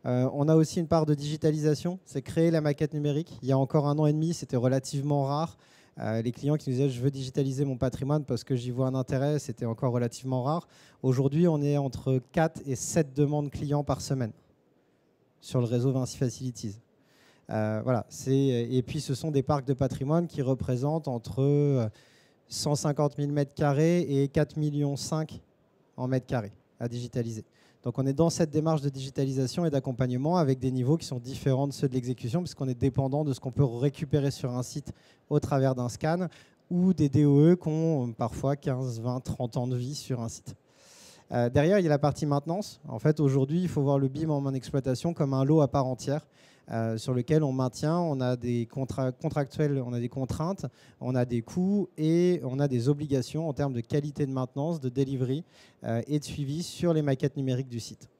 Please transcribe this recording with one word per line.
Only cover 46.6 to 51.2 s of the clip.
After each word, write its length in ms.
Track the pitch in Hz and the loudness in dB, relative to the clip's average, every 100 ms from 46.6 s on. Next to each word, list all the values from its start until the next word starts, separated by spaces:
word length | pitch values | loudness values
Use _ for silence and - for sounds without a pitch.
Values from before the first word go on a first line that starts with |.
| - | -6
euh, 260 | 113 113 110 | -2 -2 -4
sur 160 | 135 | -2
lequel 280 | 127 120 156 | -2 2 2
on 100 | 147 | 2
maintient, 460 | 131 127 - 151 170 | 0 -2 0 0 0
on 220 | 170 135 | 0 0
a 160 | 127 123 | 0 0
des 300 | 123 120 113 | 0 -2 -2
contra-, 460 | 139 131 - 131 | -6 -4 -2 -2
contractuels, 680 | 127 160 151 135 - 151 135 | -2 -4 -2 -4 0 0 0
on 80 | 123 | -2
a 80 | 120 | -4
des 80 | 120 | -4
contraintes, 580 | 139 131 - 160 196 135 _ - _ | -4 -6 -4 -4 -4 -8 _ -20 _
on 140 | 123 | -2
a 100 | 127 | 0